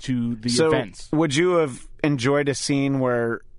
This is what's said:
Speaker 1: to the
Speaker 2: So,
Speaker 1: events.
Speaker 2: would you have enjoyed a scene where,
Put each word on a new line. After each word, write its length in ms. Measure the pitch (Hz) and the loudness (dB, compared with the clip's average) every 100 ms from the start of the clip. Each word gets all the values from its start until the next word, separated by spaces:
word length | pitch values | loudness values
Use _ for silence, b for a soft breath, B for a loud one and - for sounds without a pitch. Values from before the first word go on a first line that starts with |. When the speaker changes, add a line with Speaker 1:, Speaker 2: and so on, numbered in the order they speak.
Speaker 1:
to 340 | - 127 117 117 | -4 -2 -2 -4
the 120 | 117 | -2
Speaker 2:
So, 200 | 120 160 | 2 4
Speaker 1:
events. 400 | 139 110 - - | 2 -2 -10 -4
Speaker 2:
would 220 | 151 160 | 0 2
you 180 | 135 180 | 2 2
have 340 | 175 156 117 - - | 2 0 -4 -16 -4
enjoyed 460 | 151 143 120 143 143 | 0 2 2 2 2
a 60 | |
scene 460 | 135 - 139 139 139 | -2 -2 0 0 0
where, 400 | 127 120 117 117 - | 0 0 0 -4 -8